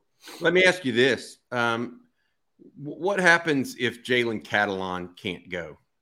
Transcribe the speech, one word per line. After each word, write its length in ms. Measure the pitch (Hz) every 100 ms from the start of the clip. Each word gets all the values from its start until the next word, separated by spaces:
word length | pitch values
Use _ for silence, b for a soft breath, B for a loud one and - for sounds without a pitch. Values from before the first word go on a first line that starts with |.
| _ _ B B
Let 140 | 170
me 100 | 180
ask 220 | 185 180 131
you 60 |
this. 480 | 117 131 110 - - _
Um, 500 | 123 117 117 123 - _ _ _ _ _ _ - -
w-, 260 | 143 -
what 160 | 180 196
happens 560 | 180 170 165 143 123 -
if 240 | 120 117
Jalen 400 | - 123 120 107
Catalon 720 | - 107 104 95 92 90 90 -
can't 320 | 104 87 -
go? 300 | 92 78 73 _ _